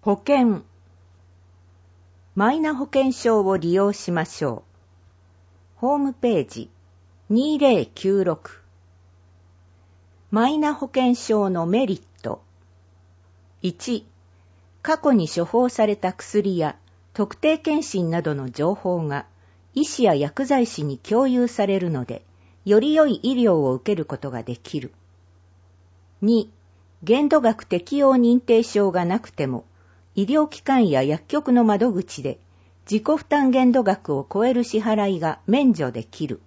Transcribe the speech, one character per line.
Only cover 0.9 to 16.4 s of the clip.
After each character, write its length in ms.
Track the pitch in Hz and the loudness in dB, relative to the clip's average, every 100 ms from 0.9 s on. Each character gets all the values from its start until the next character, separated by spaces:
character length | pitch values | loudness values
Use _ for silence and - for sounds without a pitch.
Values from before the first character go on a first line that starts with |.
| _ _ _ _ _ _ _ _ _ _ _ _ _ _ - | _ _ _ _ _ _ _ _ _ _ _ _ _ _ -2
マ 180 | 208 | 0
イ 60 | 302 | 2
ナ 160 | 311 277 | -2 -2
保 100 | 285 | -2
険 260 | 277 269 | 0 0
証 320 | 247 233 220 | 0 2 2
を 140 | 190 190 | 2 0
利 160 | 165 | 0
用 200 | 180 202 | 2 2
し 180 | 202 - | -2 -4
ま 140 | 175 160 | -4 -4
し 200 | - 147 | -6 -6
ょ 180 | 113 - _ _ _ _ _ _ _ _ _ _ _ | -6 -14 _ _ _ _ _ _ _ _ _ _ _
う。 0 | |
ホ 180 | 247 285 | -2 0
ー 20 | |
ム 160 | 277 | -2
ペ 280 | 247 240 202 | -2 0 0
ー 60 | 131 | -2
ジ、 220 | - - _ _ _ _ _ _ | -10 -16 _ _ _ _ _ _
二 300 | 220 285 302 | 0 2 2
零 300 | 277 214 123 | 4 2 0
九 360 | - 190 196 | -4 0 0
六。 400 | 180 156 - - _ _ _ _ _ _ _ _ _ _ _ _ _ _ _ _ _ | 0 -2 -8 -20 _ _ _ _ _ _ _ _ _ _ _ _ _ _ _ _ _
マ 200 | 208 247 | 0 0
イ 100 | 302 | 0
ナ 160 | 302 294 | -2 -4
保 100 | 269 | -4
険 220 | 269 254 240 | 0 0 0
証 340 | - 214 202 | 0 0 0
の 160 | 175 165 | -2 0
メ 220 | 208 254 | 0 0
リ 80 | 196 | -4
ッ 60 | _ _ | _ _
ト。 220 | - - _ _ _ _ _ _ _ _ _ _ _ _ | -12 -12 _ _ _ _ _ _ _ _ _ _ _ _
一、 420 | 185 175 - 233 - _ _ _ _ _ _ _ | -8 -8 -6 -6 -8 _ _ _ _ _ _ _
過 140 | - 320 | -4 0
去 140 | 294 | 2
に 180 | 240 160 | 2 2
処 160 | - 170 | -4 -2
方 240 | 233 247 | 0 0
さ 160 | - 214 | 0 0
れ 100 | 202 | 0
た 160 | 185 | -4
薬 460 | 185 - 208 | -6 -4 -2